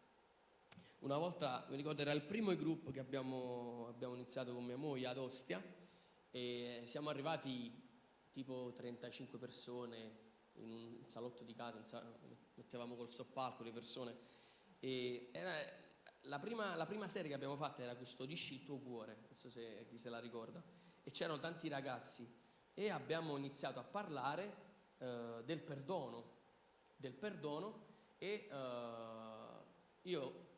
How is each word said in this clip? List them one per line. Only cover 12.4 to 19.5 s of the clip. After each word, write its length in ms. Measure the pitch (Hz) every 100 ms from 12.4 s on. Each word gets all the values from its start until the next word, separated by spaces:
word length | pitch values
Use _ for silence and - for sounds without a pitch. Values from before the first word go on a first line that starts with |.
| -
mettevamo 420 | - - 123 120 120
col 140 | 117
soppalco 520 | - - - 127 120
le 100 | 117
persone, 440 | 117 113 - 120 113 - - - - - -
e 480 | 131 127 123 123 120
era 520 | - 180 160 - - - - - - 135
la 120 | 143
prima, 340 | 180 226 208
la 120 | 165 160
prima 200 | 208 190
serie 220 | 208 160
che 80 | 139
abbiamo 200 | 135 143
fatto 260 | 147 -
era 120 | 123
Custodisci 600 | 120 127 - 131 165 -
il 100 | 135
tuo 140 | - 139
cuore, 380 | 123 117 110 107 -
non 80 | 131
so 120 |
se, 380 | 127